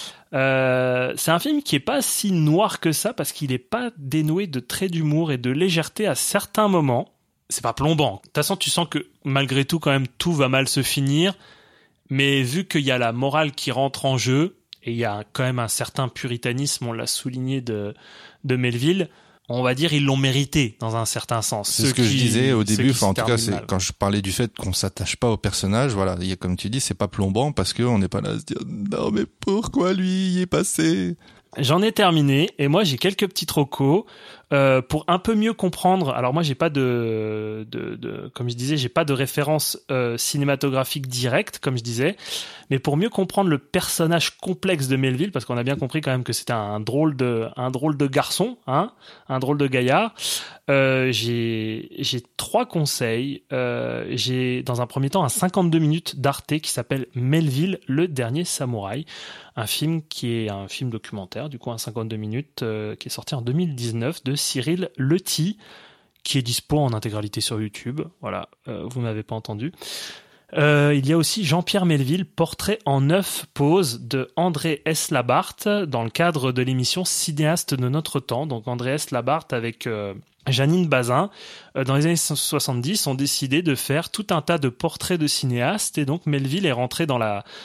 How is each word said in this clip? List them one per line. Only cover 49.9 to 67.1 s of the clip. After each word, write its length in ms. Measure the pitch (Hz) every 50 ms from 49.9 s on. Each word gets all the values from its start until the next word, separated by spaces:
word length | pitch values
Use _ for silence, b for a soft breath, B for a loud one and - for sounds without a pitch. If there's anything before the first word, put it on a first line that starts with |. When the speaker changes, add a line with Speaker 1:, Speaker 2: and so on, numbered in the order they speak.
| 135 175 214 226 - B B B B B B B B B B -
Speaker 1:
Euh, 420 | 139 139 135 131 131 131 131 131
j'ai, 800 | 123 107 113 117 117 120 117 117 113 110 107 110 110 - - - - -
j'ai 240 | 135 - - 123 - - _
trois 280 | - - - - 214 247
conseils. 800 | 247 - 175 151 139 - - 131 117 113 117 127 143 139 - _ _ -
Euh, 540 | 127 127 123 120 120 120 120 120 117 113 -
j'ai 520 | - 123 - 127 127 127 127 127 123 127 123
dans 180 | 123 123 120
un 60 | 123
premier 240 | 120 - 139 135 139
temps 140 | - 196 170
un 40 | 127
cinquante-deux 520 | - - - 180 - 202 180 170 160 165
minutes 400 | 160 147 151 165 - - - 143
d'Arte 400 | 123 139 139 - - - 147 156
qui 100 | 156 -
s'appelle 360 | - - 120 - 143 135 127 - _
Melville, 640 | 123 123 131 147 160 165 147 123 135 160 196 190 - - -
le 180 | 131 143 175
dernier 380 | 180 156 131 123 113 123 156 175
samouraï, 600 | - - - 147 123 120 107 98 95 107 135 160 B B B B B B B B B B
un 100 | - 113
film 360 | 104 - - 147 156 165 165 156
qui 260 | _ - - - 120
est 200 | 117 113 113 107
un 200 | 101 98 98 95
film 220 | - - 135 127
documentaire, 580 | 110 110 - - - 104 95 90 - 110 135 151
du 100 | 143 117
coup 140 | - 123 117
un 60 | 110
cinquante-deux 380 | - - 104 117 113 113 110
minutes, 460 | 107 107 107 110 127 123 - _ - 127
euh, 320 | 113 110 107 107 107 107
qui 140 | - - -
est 20 |
sorti 240 | - - - - -
en 80 | 135 117
deux 100 | 120 127
mille 220 | 160 185 170 143
dix-neuf 480 | 123 120 120 110 117 113 131 170 - _
de 140 | 127 135
Cyril 540 | - - - - 135 120 151 170 180 185 - -
Leti, 640 | - 135 135 160 190 190 - - - 151 185 214 B B B B B B B B B B B B B _
qui 160 | - - 139
est 40 | 123
dispo 360 | 117 120 - - _ 147 151
en 140 | 147 131 117
intégralité 480 | 107 - 117